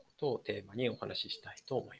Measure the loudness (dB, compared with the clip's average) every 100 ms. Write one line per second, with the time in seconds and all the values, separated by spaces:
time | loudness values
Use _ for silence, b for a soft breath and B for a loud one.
0 | -16 -2 2 2 2 0 0 2 2 2
1 | -2 -2 -2 -4 -8 -10 0 0 0